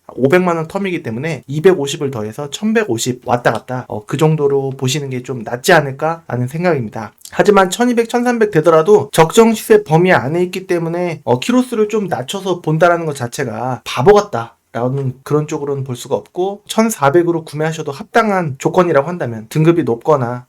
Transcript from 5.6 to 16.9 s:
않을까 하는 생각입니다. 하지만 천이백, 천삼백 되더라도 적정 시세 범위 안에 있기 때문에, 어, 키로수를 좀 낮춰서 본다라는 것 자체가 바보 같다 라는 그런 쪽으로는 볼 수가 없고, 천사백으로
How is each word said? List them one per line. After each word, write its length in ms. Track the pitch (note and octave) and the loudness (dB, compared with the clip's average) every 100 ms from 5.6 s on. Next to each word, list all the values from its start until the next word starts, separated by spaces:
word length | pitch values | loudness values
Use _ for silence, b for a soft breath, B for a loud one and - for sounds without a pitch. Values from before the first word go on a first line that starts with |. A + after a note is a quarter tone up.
| - | 2
않을까 520 | E3+ C#3+ C3+ D#3 E3 - | 2 2 -4 -4 -6 -6
하는 220 | B2 B2 | -6 -4
생각입니다. 640 | D#3+ F3+ D3 A2 A2+ G#2 - - | -2 -2 -2 -4 -10 -12 -16 -18
하지만 380 | - F3 G3+ F#3 | 0 4 6 4
천이백, 400 | F#3 B3 A#3+ A3+ | 2 0 2 0
천삼백 420 | A#3+ B3 A#3+ A3 | 0 -2 0 2
되더라도 580 | E3+ E3 D#3+ D#3+ G#3 - | 2 4 4 6 4 4
적정 400 | - D#3+ - A3+ | 2 4 6 4
시세 320 | A3 - G#3+ G#3 | 4 4 2 4
범위 260 | D#3+ F3+ | 2 4
안에 320 | E3 B2 E3 | 2 2 -2
있기 240 | F3+ F#3 F#3 | -2 -4 -4
때문에, 540 | F3 E3 F3 F3 D#3+ | -2 -2 -4 -4 -6
어, 160 | - B2 | -2 -2
키로수를 480 | - B3 B3+ A3 G#3 | 2 0 0 0 0
좀 200 | A3 G3 | 0 -4
낮춰서 500 | E3+ B2+ G3 F#3+ F3+ | -6 -6 -8 -4 -4
본다라는 460 | - D#3 F3 E3+ D#3+ | -2 2 4 2 -2
것 100 | C#3 | -6
자체가 680 | A#2+ - B2 A2 B2+ A#2+ - | -8 -6 -6 -6 -6 -6 -8
바보 280 | - C3 | 2 4
같다 440 | G3+ G3+ A#2 A2+ _ _ | 4 4 -6 -8 _ _
라는 400 | - B2 C#3 C3+ B2 | -6 -4 -2 -6 -8
그런 240 | - D3 D3+ | -2 -2 -2
쪽으로는 380 | D#3 C#3+ C#3 C3+ | -6 -6 -6 -6
볼 100 | A#2+ | -10
수가 220 | - C3 | -4 -6
없고, 460 | - - F#3 G3+ - | -6 -6 -6 -6 -6
천사백으로 800 | - A3+ | -2 0